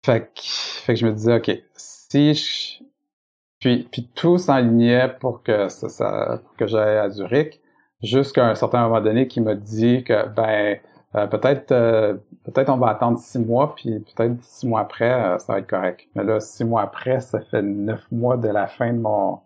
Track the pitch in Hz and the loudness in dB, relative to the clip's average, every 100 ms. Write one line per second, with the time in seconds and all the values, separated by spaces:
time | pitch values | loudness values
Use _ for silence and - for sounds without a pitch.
0 | - 113 - - - - - - - 113 | 2 0 0 -16 -10 -8 -8 -10 -4 0
1 | 113 107 110 117 113 - _ - - - | 0 0 2 2 0 -6 _ -20 -20 -20
2 | _ 143 147 147 - - - - - _ | _ 2 2 2 -4 -8 -10 -16 -20 _
3 | _ _ _ _ _ _ 131 120 - - | _ _ _ _ _ _ 0 0 -2 -10
4 | 120 - 165 175 180 135 120 117 117 120 | -10 -2 2 2 4 2 4 4 4 4
5 | 127 - 131 - - 107 95 - - - | 2 -2 -6 -6 -2 0 0 -4 -12 -4
6 | 52 71 - - - - 107 110 107 107 | -4 -2 -4 -6 -10 -6 -2 2 2 2
7 | 101 104 92 127 151 - _ _ _ _ | 0 -4 -2 -2 -2 -8 _ _ _ _
8 | 107 127 139 - 120 107 117 123 113 113 | 0 0 2 2 2 2 0 2 2 2
9 | 107 113 131 - 110 104 101 110 113 123 | 2 2 0 0 -2 -2 -6 0 2 2
10 | 123 110 110 107 110 107 104 101 _ _ | 2 0 0 -2 0 0 0 -2 _ _
11 | _ 107 101 107 131 139 - 127 117 113 | _ -4 -2 0 0 0 0 2 4 2
12 | 104 104 _ - - - 139 127 120 107 | 2 -2 _ -18 -4 -2 0 2 0 2
13 | 120 120 - 131 113 117 147 - 117 107 | 0 0 -4 -4 0 0 0 -2 -6 -6
14 | 107 - 117 120 - - 117 110 104 - | -8 -2 -2 -2 -10 -8 -2 -2 -4 -2
15 | 117 127 101 90 - 98 98 98 92 90 | 0 2 0 -2 -2 -6 -2 -4 -2 -6
16 | _ 98 101 110 107 - 117 113 98 - | _ -6 -2 -2 -4 -6 -2 0 -2 -4
17 | 127 131 - - - 110 101 101 101 110 | -2 -2 -2 -8 -4 -4 -2 -4 -4 -6
18 | - 120 120 127 110 104 98 - 117 120 | -6 -4 0 0 0 0 -2 -4 -2 -2
19 | 110 104 95 95 | 0 0 0 -4